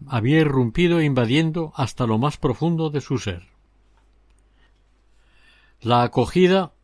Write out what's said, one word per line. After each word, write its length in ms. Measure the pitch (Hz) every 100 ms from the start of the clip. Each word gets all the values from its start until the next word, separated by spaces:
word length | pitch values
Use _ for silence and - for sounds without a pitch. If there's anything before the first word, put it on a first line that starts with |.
| 143
había 320 | 123 117 156
irrumpido 600 | 151 135 117 170 175 170
invadiendo 720 | 151 127 113 143 160 165 156 -
hasta 320 | 123 - 120
lo 100 | 110
más 200 | 147 -
profundo 520 | 143 - 165 165 156
de 120 | 147
su 160 | - 127
ser. 320 | 104 87 - _ _ _ _ _ _ _ _ _ _ _ _ _ _ _ _ _ _ _ _ _ _ _
La 220 | 110 120
acogida 680 | 120 - 156 180 180 190 170 -